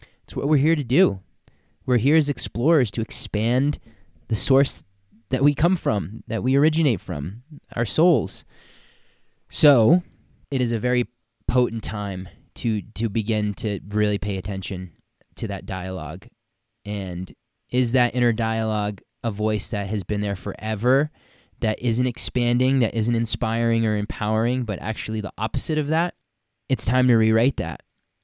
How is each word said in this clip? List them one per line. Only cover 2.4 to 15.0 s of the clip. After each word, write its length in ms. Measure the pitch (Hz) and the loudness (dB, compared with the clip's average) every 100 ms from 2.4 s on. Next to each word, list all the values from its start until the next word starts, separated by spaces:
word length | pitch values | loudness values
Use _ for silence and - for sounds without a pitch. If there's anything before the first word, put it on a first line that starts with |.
| - 123 143 160 117 | -4 0 2 4 2
to 100 | - | -2
expand 800 | 113 - - 104 113 127 143 - - - - - - | -6 -6 -4 -2 0 2 0 -2 -10 -20 -20 -20 -4
the 80 | 113 | 0
source 480 | - 135 139 - - _ _ - - | 4 4 2 -2 -14 _ _ -20 -6
that 140 | 131 | 0
we 100 | 143 | 2
come 220 | 139 175 190 | 4 2 2
from, 480 | 147 104 87 110 - | 0 0 -2 -8 -6
that 160 | 113 | -2
we 120 | 120 139 | 0 2
originate 440 | 156 156 151 107 | 2 2 2 0
from, 440 | - 76 78 113 - 151 - - | -4 -6 -6 -10 -16 -20 -8 -4
our 100 | 117 | -2
souls. 580 | - 180 127 87 - - - - - _ _ _ _ _ _ _ | 2 4 4 0 -6 -16 -20 -20 -20 _ _ _ _ _ _ _
So 540 | - 147 131 110 180 - _ _ _ _ | 2 4 6 6 4 0 _ _ _ _
it 80 | 131 | -2
is 140 | 120 | -2
a 60 | 117 | -2
very 280 | 123 123 117 _ _ _ - | -2 -2 -2 _ _ _ 0
potent 360 | 127 123 113 | 2 0 -2
time 440 | - 107 101 90 92 - _ - | -6 -6 -6 -6 -10 -14 _ -6
to, 260 | 117 107 - - | -4 -2 -4 -6
to 140 | 113 | -4
begin 440 | 107 107 107 104 | -2 -2 0 -2
to 260 | 98 107 101 104 | -4 -4 -6 -4
really 300 | 107 104 104 | 0 0 0
pay 200 | 107 95 | -2 -4
attention 540 | - 98 - 92 90 - | -4 -6 -6 -8 -10 -14